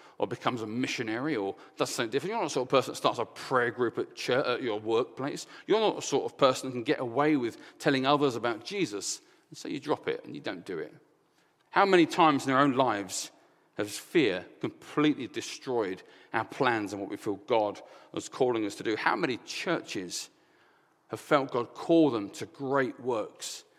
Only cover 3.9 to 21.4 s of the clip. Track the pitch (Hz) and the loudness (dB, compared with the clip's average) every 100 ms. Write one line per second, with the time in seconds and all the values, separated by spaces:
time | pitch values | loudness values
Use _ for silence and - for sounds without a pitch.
3.9 | - - - - 127 147 120 120 107 110 | -2 -6 -6 -2 0 0 -2 -2 -4 0
4.9 | 113 127 - 135 - - - - 202 214 | 0 0 -4 -8 -8 -12 -8 0 2 4
5.9 | - - 139 117 - 131 131 131 123 113 | 0 0 0 0 4 4 4 -2 -6 -2
6.9 | 147 123 117 151 151 117 - - - 156 | -2 0 2 2 2 0 -6 -18 -4 0
7.9 | 135 135 147 143 117 120 117 - 202 143 | 2 4 4 4 0 -2 -4 -6 -2 -2
8.9 | 101 - - _ _ - - - 139 135 | -2 -6 -8 _ _ -20 -12 -8 -6 -4
9.9 | 143 - - - - - 92 85 85 76 | -4 -2 -4 -6 -10 -8 -10 -8 -8 -8
10.9 | - _ _ _ _ _ _ _ 175 196 | -14 _ _ _ _ _ _ _ 2 6
11.9 | 185 156 - 160 139 127 131 143 127 127 | 6 6 6 6 6 4 4 4 4 2
12.9 | 104 95 - - _ _ _ _ - 104 | 2 -4 -8 -8 _ _ _ _ -6 -6
13.9 | 98 - 175 120 90 87 - 117 - - | -6 0 4 4 2 -6 -8 -8 -8 -6
14.9 | - 151 131 120 113 - - - 120 101 | 2 2 2 -4 -8 -10 -10 -2 0 0
15.9 | 92 - - - 117 110 - 131 113 101 | -4 -12 -20 -6 -4 -4 0 2 2 -2
16.9 | 101 98 101 - 98 - 107 104 98 - | -6 -8 -8 -6 -6 0 2 2 -4 -14
17.9 | - - - - - 127 117 104 - 117 | -20 -12 -10 -8 0 0 2 -2 -4 -4
18.9 | 107 - 220 165 113 - - - 165 - | 0 0 0 -2 -4 -8 -8 -2 -4 -4
19.9 | 107 90 - - _ _ _ _ _ _ | -8 -6 -8 -12 _ _ _ _ _ _
20.9 | _ - 110 - 147 | _ -12 -8 2 2